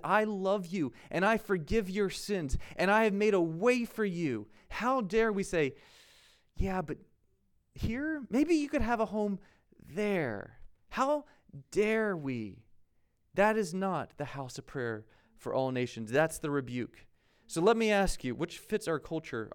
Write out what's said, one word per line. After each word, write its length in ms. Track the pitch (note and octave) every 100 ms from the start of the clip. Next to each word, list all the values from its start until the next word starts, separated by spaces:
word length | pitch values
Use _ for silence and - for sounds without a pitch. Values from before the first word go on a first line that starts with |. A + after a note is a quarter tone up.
"I 220 | D#3+ G#3 G#3+
love 420 | G3 F#3+ G#3 E3
you 240 | F#3+ C3+ - -
and 160 | E3 G3+
I 120 | A3+
forgive 520 | - F#3 D3 A3 F#3
your 200 | G3+ F#3+
sins 460 | - - G3 D3+ - - -
and 160 | F#3
I 140 | G#3+ A3
have 80 |
made 200 | G3 G#3+
a 80 | G3
way 420 | E3 D#3+ A#3+ B3 A3+
for 200 | - G#3
you," 420 | E3+ D#3 A2 - - -
how 320 | - A#3 C4+
dare 320 | F#3 A3 A3+
we 80 | G3
say, 320 | F#3+ E3+ C#3 - - - - - - _ _ -
"Yeah, 280 | F#3+ F#3
but 160 | D3+ - - _ _ _ _ _ _
here, 480 | - - B3 D#4 D#4 A3
maybe 240 | A#3+ D#4
you 160 | D#4 C#4+
could 140 | C#4+
have 160 | A3 A3+
a 80 | G#3
home 320 | G#3+ G#3 F#3+ - _ _ -
there"? 760 | - E3 G#3 F#3+ C3 G2+ - - - - -
How 360 | A3+ C4+ D4 - _ _ C#3 -
dare 440 | F#3+ G#3+ A3 G#3+ E3+
we? 480 | C3+ A#2+ G#2 - - - _ _ _ _ _
That 240 | - G#3 A3
is 160 | F3+
not 440 | F#3 F#3+ D#3+ - -
the 80 | C#3+
house 340 | C#3 B2+ -
of 80 | -
prayer 380 | C#3 A#2+ A2 - _ _ -
for 140 | B2
all 180 | B2+ C3
nations. 400 | B2+ B2 A#2+ G#2+
That's 260 | C3+ D#3 -
the 140 | D3+
rebuke. 560 | C#3+ A#2+ B2 - - - _ _ _ -
So 140 | E3
let 160 | G3 A3+
me 120 | G#3+
ask 340 | G3+ F#3 -
you, 120 | B2+ A#2+
which 240 | F3 -
fits 280 | - G#3+ E3
our 120 | D#3
culture, 520 | - D#3+ - A#2 G#2+